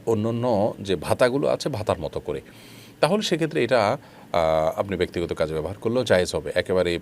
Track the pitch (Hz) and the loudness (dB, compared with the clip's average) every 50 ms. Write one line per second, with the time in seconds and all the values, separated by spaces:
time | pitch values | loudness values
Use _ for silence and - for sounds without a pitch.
0 | - 117 117 104 107 117 117 117 120 123 117 95 104 117 - - 98 98 92 80 | 2 0 0 0 0 0 -2 0 0 2 2 2 2 0 0 -4 -4 -2 -2 -2
1 | 76 - 110 - 135 123 123 143 151 62 64 - - 165 139 104 104 - 92 78 | 0 0 2 4 4 2 2 2 0 0 0 0 -2 -4 -4 -4 -2 -2 -2 -2
2 | 78 69 - 76 - - 71 69 - - - - - - - - - - - - | -2 -6 -6 -6 -6 -6 -6 -8 -8 -14 -20 -20 -20 -20 -20 -20 -20 -14 -6 0
3 | - 151 190 214 202 - 185 156 165 156 156 151 131 - 131 117 104 104 127 147 | 0 2 2 2 0 0 0 0 0 0 0 0 0 2 2 2 2 2 0 -2
4 | - - - - - - - 87 82 80 80 80 78 80 85 - 104 98 95 87 | -6 -14 -20 -20 -8 -2 0 2 2 4 4 2 2 2 0 -2 -2 -2 0 0
5 | 90 82 - 90 85 82 85 - 82 76 78 78 78 82 98 - - 113 117 127 | -2 -2 -2 -2 -2 -2 -2 -2 -2 -2 -2 -4 -4 -6 -6 -4 -4 -2 0 0
6 | 123 113 101 90 90 - - 82 76 78 - 98 87 - 95 92 90 87 87 82 | 2 4 4 4 2 2 -2 -4 -4 -2 -2 -2 0 2 2 2 2 2 0 -2